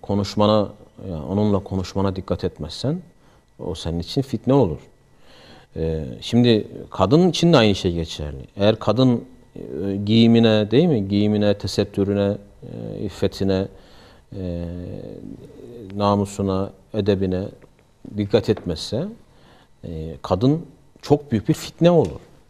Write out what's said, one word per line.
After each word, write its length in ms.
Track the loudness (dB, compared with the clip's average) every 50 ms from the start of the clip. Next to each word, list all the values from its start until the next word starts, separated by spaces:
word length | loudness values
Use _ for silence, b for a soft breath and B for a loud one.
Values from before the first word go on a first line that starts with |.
konuşmana, 640 | -4 -2 -2 -2 -2 -4 0 2 4 4 4 2 0 -2 -8 -20 -20 _ _ -16 -12 -10
yani 140 | -10 -10 -6
onunla 340 | -4 -2 0 2 2 2 0
konuşmana 580 | -2 -4 -6 -6 -6 -4 -4 -2 -2 -2 -2
dikkat 280 | -6 -6 -6 -6 -4 -4
etmezsen 560 | -8 -8 -8 -14 -12 -10 -6 -4 -4 -4 -4 -8 -16 _ b b b b b b b _ -14
o 160 | -10 -10 -10
senin 240 | -8 -6 -6 -6 -6
için 240 | -6 -4 -4 -4
fitne 300 | -4 -4 -6 -6 0 2
olur. 260 | 4 4 4 2 0 -8 -12 _ _ _ _ _ b b b b b b b b b b b b _
E, 280 | -4 -4 -4 -4 -4 -6 -10 -12 -14
şimdi 480 | -8 0 2 4 6 6 4 4 2 -4 -14 -16 -16 -14
kadın 380 | 0 0 2 4 6 4 4 4
için 240 | 2 2 4 6
de 40 | 6
aynı 180 | 6 6 4 2
şey 180 | 2 0 -2
geçerli. 540 | -2 -2 -4 -6 -8 -10 -10 -10 -10 -12 -16 -14 _
Eğer 220 | 0 2 2 2 2
kadın, 460 | 0 0 2 4 4 2 2 0 -4 -12 -20 -20 -20 _ _
e, 400 | -16 -14 -10 -8 -6 -4 -4 -4
giyimine, 760 | -4 0 2 4 6 6 6 6 6 6 6 4 4 2 2
değil 160 | 4 4 4
mi? 220 | 4 2 0 0 0
Giyimine, 500 | 0 2 2 2 2 2 2 2 0 0
tesettürüne, 800 | -4 -4 -2 -2 -2 -2 0 -2 0 0 2 0 0 0 -2 -4 -8 -18 -20 -20
e, 360 | -18 -16 -14 -12 -12 -10 -10 -8
iffetine, 680 | -8 -10 -6 -2 -4 -4 -2 -2 -2 0 0 0 -2 -4 b b b b b b b b b b b _ -12 -10
e, 260 | -8 -6 -6 -6 -8 -8 -10 -12 -12 -12 -12 -14 -14 -16 -16 -16 -16 -18 -18 -18 -20 -20 -20 -20 -20 -18 -18 -18 -16 -12 -4
namusuna, 760 | 0 2 4 4 4 2 -2 -2 -4 -2 -2 0 -2 -4 -6 -8 -20 _ _ -4
edebine 480 | -2 2 2 2 2 0 -2 -2 -4 -4 -8 -12 -18 -20 _ _ _ _ _ _ _ _ -12 -6
dikkat 320 | -6 -4 0 0 0 2 2
etmezse, 600 | -2 -2 -2 -8 -8 -8 -8 -6 -6 -6 -6 -8 -12 -16 -20 b b b b b b b b b _ _ -14
e, 320 | -12 -10 -10 -10 -12 -12 -14
kadın 440 | -2 -2 0 2 4 2 2 0 -4 -12 -20 _ _ _ _ _
çok 300 | 2 2 2 2 2 -2
büyük 160 | -2 -2 0 0
bir 60 | -2
fitne 360 | -2 -2 -14 _ 4 4 6
olur. 300 | 6 6 2 2 -4 -12 -18 -20 -20 _ _